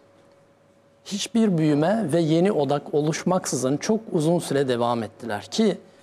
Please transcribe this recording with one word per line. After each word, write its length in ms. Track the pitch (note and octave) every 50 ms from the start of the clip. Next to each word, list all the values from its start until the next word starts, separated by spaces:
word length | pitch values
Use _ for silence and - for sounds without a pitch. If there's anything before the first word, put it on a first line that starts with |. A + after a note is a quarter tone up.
| _ _ _ _ _ _ _ _ _ _ _ _ _ _ _ _ _ _ _ _ -
hiçbir 540 | - F#3+ G3+ - - - A3+ A3 G#3+ F3+ D#3
büyüme 540 | D#3+ D3+ D3 C#3+ D3+ E3+ G#3+ A3+ G#3+ D3
ve 80 | C#3+ E3+
yeni 320 | E3+ D3+ D#3+ E3 F3 G3+
odak 420 | G#3 D3+ C#3+ C3+ C#3+ D3 - - -
oluşmaksızın 840 | D3 D3+ D#3 D3+ - - E3+ F3+ F#3 - - - C3 B2+ C3 D3
çok 240 | C#3+ - - A3 A3 A3 -
uzun 260 | - E3+ D3 D#3+ F3 E3+
süre 300 | E3+ - C#3 C#3 C#3+ B2+
devam 340 | A#2+ A#2 A#2+ A#2 A#2+ A#2
ettiler 400 | A2 G2+ - - - A2+ G#2 G2+
ki 360 | F#2+ - - - A3+ G#3 E3+ - - - - -